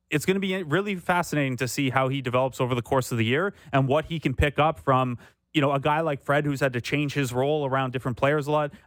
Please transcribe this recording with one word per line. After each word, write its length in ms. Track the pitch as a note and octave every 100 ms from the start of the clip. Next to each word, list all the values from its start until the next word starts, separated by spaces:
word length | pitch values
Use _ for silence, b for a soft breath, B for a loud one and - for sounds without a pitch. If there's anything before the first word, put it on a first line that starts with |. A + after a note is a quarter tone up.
| _
it's 160 | D3+ -
gonna 160 | F#3+
be 200 | F#3+ F#3+
really 320 | D#3 E3 G#3 F#3
fascinating 600 | - F3+ E3 D3 C#3 B2
to 120 | B2
see 200 | - C3+
how 200 | B2+ C3
he 120 | C#3
develops 380 | B2 B2 C3 -
over 160 | B2 B2
the 60 |
course 320 | - C3+ B2
of 40 | A#2
the 80 | A2+
year 280 | C3+ G3 B B
and 160 | C#3 C3+
what 180 | D3+ -
he 140 | E3
can 140 | C#3+
pick 260 | B2 D3 -
up 200 | D3+ D#3
from, 380 | - C3 B2+ A#2+ B _ _
you 80 | D#3
know, 100 | C#3
a 80 | C#3
guy 220 | D3+ D3+
like 200 | D#3+ C#3+
Fred, 240 | - C#3+ D3+
who's 140 | C3+
had 140 | C#3
to 80 | B2
change 320 | - C#3+ C#3+
his 180 | D3 C3
role 340 | B2 C#3 D3+ C#3
around 280 | C3+ C3
different 240 | A#2+ C3 A2
players 280 | C#3 D3+ C#3
a 60 |
lot, 220 | D3+ D3 B